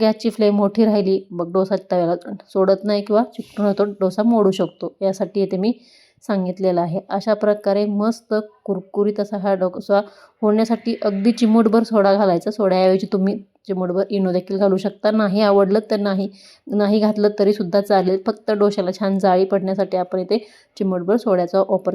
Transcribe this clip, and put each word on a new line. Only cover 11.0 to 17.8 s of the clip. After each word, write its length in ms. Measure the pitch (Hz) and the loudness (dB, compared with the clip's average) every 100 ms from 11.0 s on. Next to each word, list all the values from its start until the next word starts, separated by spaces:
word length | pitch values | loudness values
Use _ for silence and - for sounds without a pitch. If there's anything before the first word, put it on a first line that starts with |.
अगदी 300 | 214 196 220 | -2 0 0
चिमूटभर 500 | 233 226 226 220 226 | 2 4 4 4 2
सोडा 320 | 220 220 196 | 2 2 4
घालायचा. 360 | 196 196 170 208 | 4 2 0 -2
सोड्याऐवजी 560 | 214 196 185 185 190 - | -2 0 4 4 2 0
तुम्ही 240 | 196 196 202 - _ - | 0 0 -2 -10 _ -8
चिमूटभर 380 | 185 180 180 196 | -6 -2 -2 -2
इनो 220 | 202 190 | -2 0
देखील 260 | 180 185 196 | -2 -2 0
घालू 180 | 202 190 | 2 2
शकता. 340 | 196 - 214 | -2 -4 -2
नाही 300 | 220 202 202 | 0 0 2
आवडलं 380 | 208 202 190 208 214 | 4 4 4 0 -2
तर 60 | 214 | -4
नाही, 300 | 202 190 196 - - - - | -2 -2 -4 -10 -20 -20 -6
नाही 340 | 208 202 214 | -2 2 2
घातलं 280 | 214 208 208 208 | 0 2 0 2
तरीसुद्धा 420 | 202 208 180 202 | 0 0 0 -2